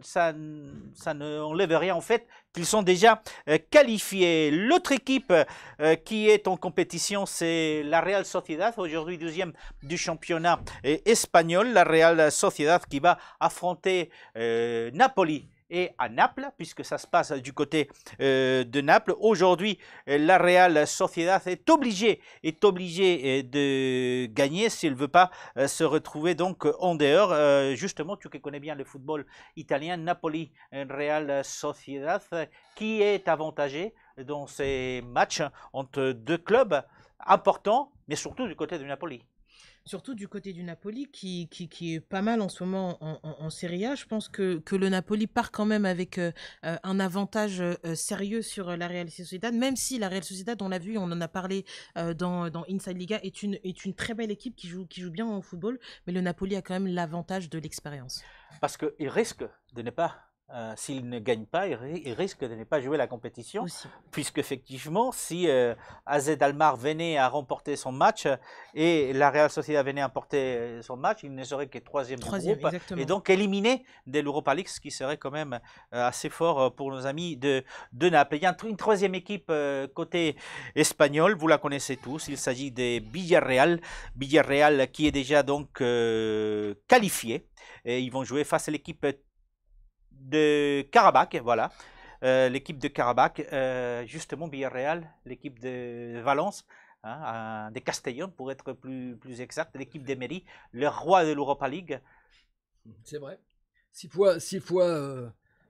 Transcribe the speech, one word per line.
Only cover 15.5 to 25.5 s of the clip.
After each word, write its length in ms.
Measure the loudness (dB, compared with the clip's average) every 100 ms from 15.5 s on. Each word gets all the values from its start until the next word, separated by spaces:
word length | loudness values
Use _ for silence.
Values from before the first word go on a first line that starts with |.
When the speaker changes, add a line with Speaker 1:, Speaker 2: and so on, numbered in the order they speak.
| _ -8
Speaker 1:
et 200 | -4 -4 -2
à 100 | -2
Naples, 420 | 2 2 0 -12 -10
puisque 260 | -14 -12
ça 140 | -8 -8
se 80 | 0
passe 240 | 0 0
du 220 | -4 -6
côté, 360 | -4 -2 0 -2 -6 -16 -2
euh, 440 | 2 2 2 2
de 160 | 0 0
Naples. 340 | 4 4 4 2
Aujourd'hui, 580 | 2 6 6 4 2 -4 -10 -12 0
euh, 100 | 2
la 180 | 6 6
Real 480 | 8 8 8 6
Sociedad 560 | 2 2 -2 0 2 0 0
est 240 | -4 6
obligée, 500 | 8 8 4 2 2 -2 -8
est 220 | -6 2
obligée, 760 | 4 4 -2 2 4 4 2 0
euh, 40 |
de 840 | 0 0 2 2 0 0 0 -2 -2
gagner 360 | 0 0 2 -2
si 200 | 0 -2
elle 80 | -2
veut 100 | 4
pas, 240 | 6 6 2 -10